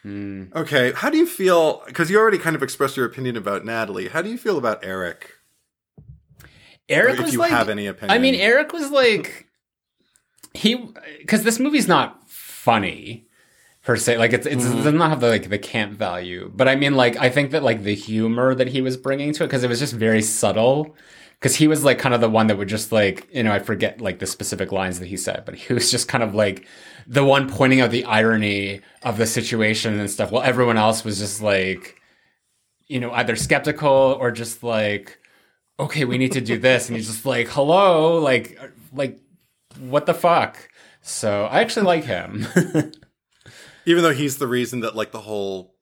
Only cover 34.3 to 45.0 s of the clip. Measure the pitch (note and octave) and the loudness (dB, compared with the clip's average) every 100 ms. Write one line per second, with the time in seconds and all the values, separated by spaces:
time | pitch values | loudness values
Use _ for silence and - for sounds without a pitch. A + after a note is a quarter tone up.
34.3 | A2+ A2+ - A#2+ A2 G#2 G2+ G2+ - _ | -4 -10 -8 -4 0 0 -2 -8 -20 _
35.3 | _ _ _ _ - C#3+ D3+ B2 B2 C3 | _ _ _ _ -8 -6 -2 -2 0 0
36.3 | C3 A2 A#2 B2+ B2 A#2 A2+ G#2+ A2 C#3 | -2 -4 0 2 2 0 -8 -8 -8 -4
37.3 | A#2+ A#2 D3 C#3+ F3+ G3 D#3+ D#3+ E3 D3 | -4 -2 0 2 4 6 4 4 2 2
38.3 | B2 - - C3+ - - C3 C#3 - _ | 0 -2 -18 -20 -20 -14 -8 -8 -8 _
39.3 | _ _ _ _ - B2+ C#3+ D3 E3 E3+ | _ _ _ _ -18 -2 0 0 2 4
40.3 | E3+ G#2 - - _ - _ - - A2 | 4 0 -6 -20 _ -20 _ -12 -4 -2
41.3 | G2+ G#2 D3 A3+ - F#3+ E3+ A#2+ F2+ F#2 | -2 0 0 0 0 2 0 -2 -6 -6
42.3 | G#2 G#2+ F3+ F3 D#3+ D3 - _ _ _ | -8 0 0 2 -2 -2 -12 _ _ _
43.3 | _ - - - - - E3+ E3+ C3+ D3 | _ -20 -20 -20 -6 2 4 4 2 -4
44.3 | C3 C3 B2 A#2 B2 A2+ A2 | -4 -2 -2 -2 -4 -6 -6